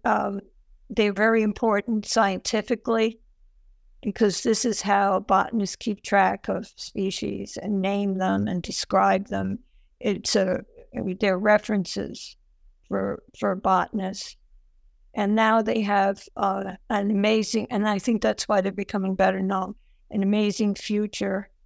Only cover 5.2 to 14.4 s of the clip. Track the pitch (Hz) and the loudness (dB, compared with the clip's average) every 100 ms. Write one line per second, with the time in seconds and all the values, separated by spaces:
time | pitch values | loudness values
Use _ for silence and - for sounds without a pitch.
5.2 | 202 196 - 226 196 - - 202 - 202 | 2 2 2 -2 -4 -4 -6 -6 0 4
6.2 | 190 196 - 185 202 - - - 196 - | 4 0 -4 -6 -6 -14 -12 -4 -4 -4
7.2 | 202 202 196 - - 196 190 202 202 190 | -6 -6 -8 -8 -4 -2 0 0 0 0
8.2 | 185 196 202 180 - - - 190 196 196 | 0 0 0 -4 -6 -8 0 2 4 2
9.2 | 202 196 190 208 - _ _ _ 214 190 | 0 -4 -4 -6 -10 _ _ _ -2 -2
10.2 | - 202 185 185 196 - - - 175 185 | 0 0 2 -2 -6 -18 -14 -8 -6 -2
11.2 | 202 185 214 208 214 208 175 202 - 226 | 0 2 4 4 2 -2 -2 -6 -8 -10
12.2 | - - _ _ - _ _ 202 196 - | -16 -20 _ _ -20 _ _ -4 -2 -6
13.2 | - - 208 190 196 185 - 208 190 208 | -12 -4 -2 0 2 2 0 -4 -6 -8
14.2 | - - | -12 -16